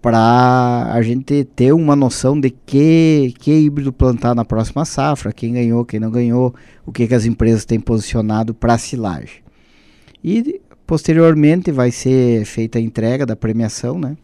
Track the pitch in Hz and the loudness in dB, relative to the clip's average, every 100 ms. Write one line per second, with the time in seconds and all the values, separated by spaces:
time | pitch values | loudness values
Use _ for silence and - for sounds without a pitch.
0 | 120 113 113 120 127 127 123 120 120 117 | 2 2 4 4 4 2 0 -2 -2 -2
1 | 113 123 131 143 135 - 127 160 156 143 | 0 -2 -2 -2 -2 0 2 4 4 2
2 | 131 - 131 147 135 123 - 139 156 165 | 2 0 -2 0 -2 -4 -2 2 4 4
3 | 160 151 131 120 - 156 151 147 139 123 | 4 2 0 -4 0 2 2 0 -6 0
4 | 127 120 123 120 113 110 110 - 160 - | 0 2 0 -2 -2 -4 -4 -4 -6 -2
5 | 139 143 - - 113 123 117 117 120 110 | -2 -2 -6 -8 -6 -2 0 0 -2 -4
6 | 110 117 120 120 127 123 - - - - | -4 -2 0 0 0 -4 -20 -20 -14 -4
7 | 117 123 113 110 113 113 - 113 - 113 | 0 2 0 0 2 0 0 -4 0 -2
8 | 104 120 107 107 113 113 113 117 - 131 | -2 -4 -2 -2 -4 -4 0 0 -2 -8
9 | 107 80 55 - _ _ _ _ _ _ | -8 -8 -12 -20 _ _ _ _ _ _
10 | _ _ 160 214 262 381 _ _ - 160 | _ _ -4 -4 -4 -8 _ _ -6 -4
11 | - 160 165 156 147 170 180 139 123 123 | 0 4 4 6 4 2 0 0 0 0
12 | 131 131 123 117 107 - 113 120 113 113 | 0 2 2 0 -2 -6 -4 -4 -4 -4
13 | 113 131 131 110 113 110 113 - 120 160 | -4 -2 -4 -4 -4 -2 -4 -4 -8 -6
14 | 139 151 | -8 -10